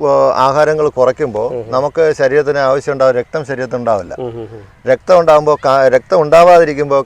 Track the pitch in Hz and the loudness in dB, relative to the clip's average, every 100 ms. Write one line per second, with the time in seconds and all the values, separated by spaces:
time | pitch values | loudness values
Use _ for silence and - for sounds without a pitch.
0 | 147 139 135 - 131 139 151 156 151 - | -2 0 2 2 0 2 0 0 -2 0
1 | 127 127 143 107 120 123 113 127 143 - | -2 -2 -4 -4 -6 -8 -6 -4 -4 -2
2 | 160 147 135 143 143 143 135 139 147 139 | -2 0 -2 0 -2 -2 -2 -2 -4 -2
3 | 131 123 120 160 135 127 127 123 117 104 | 0 0 -4 -8 -8 -8 -8 -6 -4 -4
4 | 85 - 127 117 107 110 98 _ 120 127 | -4 -12 -12 -12 -16 -18 -20 _ -4 -2
5 | - 180 165 151 147 147 139 135 135 127 | 2 2 4 2 2 -2 0 2 2 0
6 | - 185 151 160 175 175 160 143 143 139 | 0 -2 2 4 6 6 4 -2 -2 -2